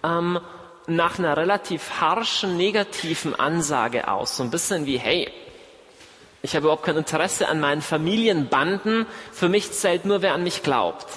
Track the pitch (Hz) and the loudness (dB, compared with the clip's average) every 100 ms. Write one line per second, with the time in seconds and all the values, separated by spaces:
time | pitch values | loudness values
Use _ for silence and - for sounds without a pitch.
0 | 160 170 175 175 - - - - - 165 | 0 0 0 -2 -6 -18 -20 -16 -2 2
1 | 165 - 170 147 170 202 196 160 - - | 2 0 0 2 2 0 0 -6 -6 0
2 | 160 196 226 - 196 175 190 214 202 - | 2 2 0 -2 0 2 2 2 -2 -4
3 | 160 165 160 - 139 165 147 139 113 120 | -4 -2 -2 0 0 0 0 0 2 0
4 | - - - - 123 165 - 185 143 127 | 0 -2 -2 -4 -2 -2 -2 -2 -2 -2
5 | 113 170 - - - - - - - - | 0 0 -2 -8 -20 -20 -20 -20 -20 -20
6 | - - - - - 160 151 156 - 156 | -20 -20 -20 -12 -4 0 2 2 2 0
7 | 156 160 185 - 202 156 147 147 147 156 | 0 0 0 0 0 2 2 0 0 0
8 | 160 214 226 175 131 135 151 196 220 226 | 2 2 2 2 2 2 2 0 0 0
9 | 226 - - - 175 202 - - 196 175 | 0 -8 -16 0 2 2 0 0 2 2
10 | 196 202 190 151 175 - - 127 87 - | 2 2 2 2 -2 -2 0 2 2 -2
11 | - | -14